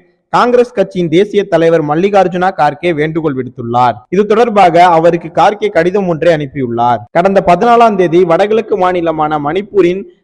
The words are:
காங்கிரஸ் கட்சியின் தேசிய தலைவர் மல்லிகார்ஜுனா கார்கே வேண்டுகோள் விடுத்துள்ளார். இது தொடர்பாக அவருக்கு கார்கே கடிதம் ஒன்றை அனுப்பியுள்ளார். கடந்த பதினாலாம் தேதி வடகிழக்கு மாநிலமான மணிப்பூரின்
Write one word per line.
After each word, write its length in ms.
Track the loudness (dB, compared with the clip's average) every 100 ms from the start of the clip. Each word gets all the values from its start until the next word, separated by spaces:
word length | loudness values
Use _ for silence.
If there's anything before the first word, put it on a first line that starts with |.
| _ _ _
காங்கிரஸ் 440 | 0 2 2 0
கட்சியின் 360 | -2 -4 -2 0
தேசிய 360 | 0 0 -2
தலைவர் 400 | 0 0 2 0
மல்லிகார்ஜுனா 680 | 0 -2 -2 -2 -4 -2 -4 0
கார்கே 380 | -2 -2 -4
வேண்டுகோள் 420 | -2 -4 -4 -4 -6
விடுத்துள்ளார். 560 | -10 -12 -4 0 0 -2 _
இது 180 | -2 0
தொடர்பாக 600 | 2 2 2 4 4 4
அவருக்கு 420 | 4 2 0 -4
கார்கே 340 | 0 0 0 -2
கடிதம் 400 | 0 0 -2 -2
ஒன்றை 260 | 0 0
அனுப்பியுள்ளார். 640 | 0 -4 -6 -6 -2 0 -2 -2
கடந்த 320 | -2 0 0 2
பதினாலாம் 480 | 2 2 4 4
தேதி 300 | 2 2 2
வடகிழக்கு 520 | 2 0 0 -2 -2 -2
மாநிலமான 600 | -2 -2 -4 -2 -2 -2
மணிப்பூரின் 640 | -4 -6 -2 0 0 -2 -10 _